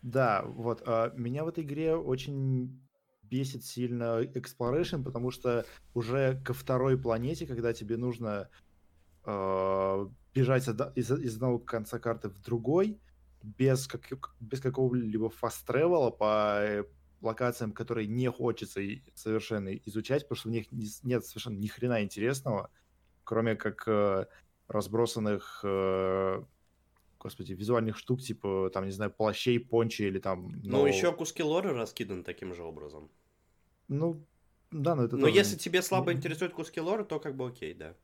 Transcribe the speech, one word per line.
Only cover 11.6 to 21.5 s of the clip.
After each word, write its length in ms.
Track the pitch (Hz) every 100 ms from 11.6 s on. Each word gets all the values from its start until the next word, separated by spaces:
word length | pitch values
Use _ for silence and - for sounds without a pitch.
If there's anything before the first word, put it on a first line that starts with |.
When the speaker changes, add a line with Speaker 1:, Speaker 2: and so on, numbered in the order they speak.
| - 117 107 117
Speaker 1:
карты 300 | 117 110 107
в 100 | -
другой, 600 | - 117 113 165 208 208 _ _ _ _
без 440 | 107 - 135 131 135
как-, 480 | 120 - 135 - _
без 220 | 110 131
какого-либо 680 | 131 127 131 123 113 107 113
фаст-тревела 800 | - 117 - - 120 165 175 123
по, 480 | - 107 107 104 104
э, 220 | 104 104 101 - _ _
локациям, 520 | 110 110 123 120 110
которые 340 | - 143 113 107
не 220 | 117 127
хочется 500 | - 123 110 120 -
и 220 | 98 113 - -
совершенно 600 | 110 110 104 107 95 101
изучать, 480 | - 110 107 139
потому 140 | 143 127
что 100 | 113
в 20 |
них 180 | 113 107
не 140 | 131 107
с-, 160 | -
нет 220 | 127 120 -
совершенно 320 | 113 120